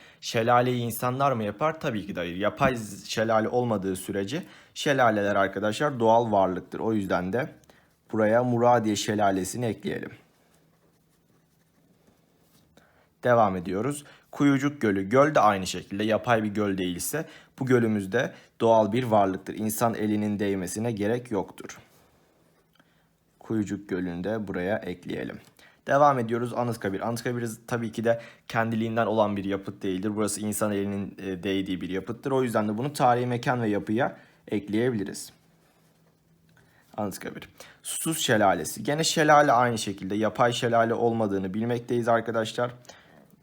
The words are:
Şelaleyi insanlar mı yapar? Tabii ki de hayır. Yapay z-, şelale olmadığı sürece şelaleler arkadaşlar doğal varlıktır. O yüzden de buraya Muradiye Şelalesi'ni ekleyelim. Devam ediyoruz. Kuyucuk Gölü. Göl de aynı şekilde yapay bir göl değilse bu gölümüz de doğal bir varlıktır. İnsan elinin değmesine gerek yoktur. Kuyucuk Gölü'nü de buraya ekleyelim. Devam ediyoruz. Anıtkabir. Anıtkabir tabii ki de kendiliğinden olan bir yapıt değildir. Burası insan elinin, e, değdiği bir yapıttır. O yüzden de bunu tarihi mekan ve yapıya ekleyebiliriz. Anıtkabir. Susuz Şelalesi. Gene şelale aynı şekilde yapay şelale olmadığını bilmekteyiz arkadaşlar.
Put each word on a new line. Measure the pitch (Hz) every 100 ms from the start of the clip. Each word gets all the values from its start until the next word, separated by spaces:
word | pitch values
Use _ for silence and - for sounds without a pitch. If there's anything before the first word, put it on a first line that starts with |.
| - -
Şelaleyi | - 120 117 123 127 127
insanlar | 120 110 123 127 139
mı | 120
yapar? | 104 101 156 160
Tabii | 156 110 95
ki | 90
de |
hayır. | 85 87
Yapay | 101 - 139
z-, | 120 104 98 -
şelale | - 113 110 110
olmadığı | 123 123 104 95 92
sürece | - 98 98 151 - - -
şelaleler | - 151 135 117 107 101 101
arkadaşlar | 95 98 104 107 147 127
doğal | 113 117 117
varlıktır. | 104 92 90 - -
O | 104
yüzden | 110 95 90 90
de | 117 160 - _ - _ _ _
buraya | 110 107 117
Muradiye | 123 120 120 123 107 104
Şelalesi'ni | - 104 101 95 92 113 120
ekleyelim. | 98 - - - - _ _ _ _ _ _ _ _ _ _ _ _ _ _ _ _ _ _ _ _ _ _ _ _ _ _ _ _ _ _
Devam | 123 120 104 92
ediyoruz. | 87 92 123 143 - - _
Kuyucuk | - 143 135 143 143
Gölü. | 110 98 95
Göl | 127 151 147
de |
aynı | 104 98 92
şekilde | 90 - 98
yapay | 110 104 - 113
bir | 107
göl | 101 104 95
değilse | 90 87 - 151 160 - - -
bu | 131
gölümüz | 123 113 104 95
de | 117 156 - - -
doğal | 117 113 107
bir | 113
varlıktır. | 123 107 98 95 -
İnsan | - 107 - 117
elinin | 107 107 107 107 101
değmesine | 101 98 90 107 117
gerek | 104 101 123 123
yoktur. | 104 87 - - - - _ _ _ _ _ _ _ _ _ _ _ _ _ _ _
Kuyucuk | - 113 95 98 -
Gölü'nü | 92 90 87
de | 98 110 101
buraya | 90 90 110
ekleyelim. | - 90 - - - - - _ - _ -
Devam | 139 147 131
ediyoruz. | 113 117 120
Anıtkabir. | 113 120 110 101 95 104
Anıtkabir | 117 127 120 117 110 -
tabii | 120 113
ki | 113
de | 113 117 - - -
kendiliğinden | 120 113 110 113 113 107
olan | 110 104 101
bir |
yapıt | 95 98 98 101
değildir. | 101 92 107 104
Burası | 104 101
insan | 107 104 107
elinin, | 101 101 101 98 -
e, | 98 92
değdiği | 98 98 95 90
bir | 87
yapıttır. | 95 - 113 139
O | 131
yüzden | 127 110 107
de | 107
bunu | 143
tarihi | 147 131 120 123
mekan | 120 139 123
ve | 110
yapıya | 101 101 110 160 - - _ -
ekleyebiliriz. | 104 - 107 123 113 92 - - - _ _ _ _ _ _ _ _ _ _ _ _ _ _ _ -
Anıtkabir. | 104 - - - - - - -
Susuz | - - 165 160
Şelalesi. | - 110 98 87 78 -
Gene | 98 151
şelale | 160 - 151 147 147
aynı | 120 123 113
şekilde | - 95 95 104
yapay | 107 - 120
şelale | 120 120 117 113
olmadığını | 113 117 113 107 98 95
bilmekteyiz | 101 120 120 120 120 117
arkadaşlar. | 117 113 113 110 - 123 - - - - - - _